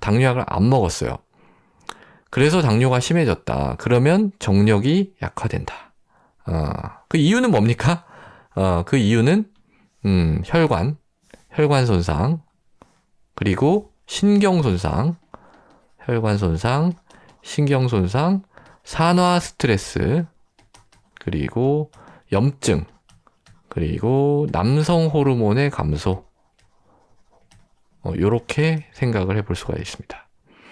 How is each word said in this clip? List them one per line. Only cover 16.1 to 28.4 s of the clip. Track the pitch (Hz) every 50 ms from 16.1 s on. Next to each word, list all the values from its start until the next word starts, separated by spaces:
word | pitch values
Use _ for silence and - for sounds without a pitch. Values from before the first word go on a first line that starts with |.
| 123 117 110 107 104
손상, | 101 101 85 80 82 - 117 127 143 165 180 170 - _ _ - - - - _ _
신경 | - - - - 147 139 143 131 131 123
손상, | 120 101 92 87 107 131 151 175 196 190 - _ - - - - - _ -
산화 | - - - 160 170 175 180 180 180 180 175
스트레스, | - - - - - 123 107 95 - - - - - - 131 175 170 - _ _ _ _ _ _ _ _ _ - _ _ _ _ _ _ _ -
그리고 | - - 87 76 69 62 - 113 127 135 143 151 151 - _ - - - - - _ -
염증, | - 98 120 143 - - - - 90 71 85 - _ _ _ _ _ _ _ _ _ _ _ - - _ _
그리고 | - - - 82 78 78 - - 117 131 139 139 143 147 143 151 -
남성 | - 82 92 117 139 151 156 175 175 165 165
호르몬의 | 160 147 151 139 135 131 120 110 104 107 131 143 143
감소. | - - - 76 76 73 - 98 92 - - _ _ _ _ _ _ _ _ _ _ _ _ _ _ _ _ _ _ _ _ _ _ _ _ _ _ - _ _ _ _ _ _ _ _ -
어, | - -
요렇게 | - 90 104 117 117